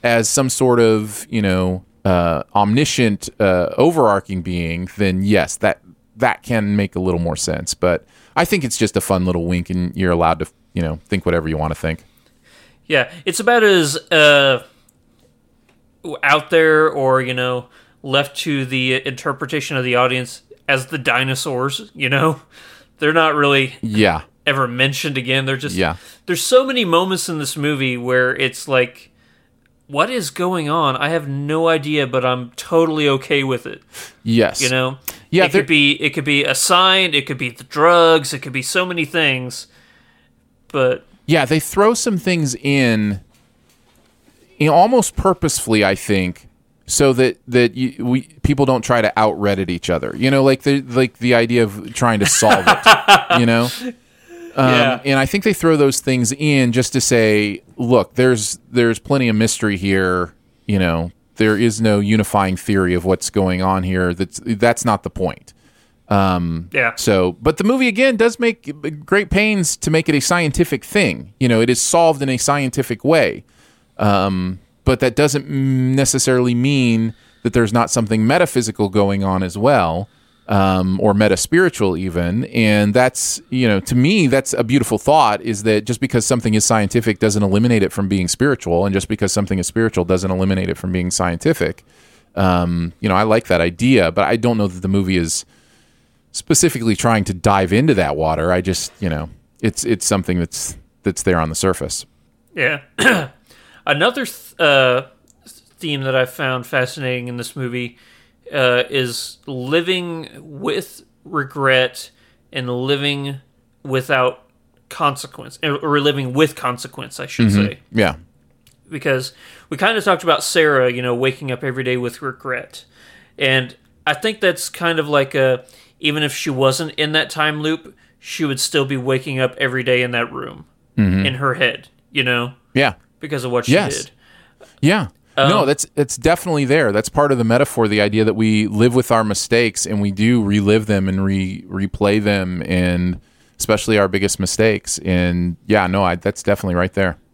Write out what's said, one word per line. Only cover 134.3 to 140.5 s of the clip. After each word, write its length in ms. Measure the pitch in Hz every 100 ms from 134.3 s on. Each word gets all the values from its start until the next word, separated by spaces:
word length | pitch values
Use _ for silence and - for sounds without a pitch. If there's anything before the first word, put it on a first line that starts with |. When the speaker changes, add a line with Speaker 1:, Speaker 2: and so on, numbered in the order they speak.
| _ _ _ - _
Speaker 1:
Yeah. 260 | 143 208 110 _ _ -
Speaker 2:
Um, 140 | 135
Speaker 1:
No, 160 | 208 139
that's, 200 | 147 - -
it's 200 | 143 -
definitely 480 | 156 175 185 151 131
there. 260 | 151 123
That's 180 | 101 -
part 220 | - 147
of 60 | 131
the 60 |
metaphor, 440 | 113 120 139 - 110
the 120 | 104
idea 220 | 104 107
that 100 | 110 104
we 320 | 110 107 107
live 280 | 104 120 123
with 160 | 123
our 120 | 113
mistakes 640 | 110 101 - 117 117 - -
and 160 | 104
we 100 | 101
do 300 | 95 110 120
relive 440 | 101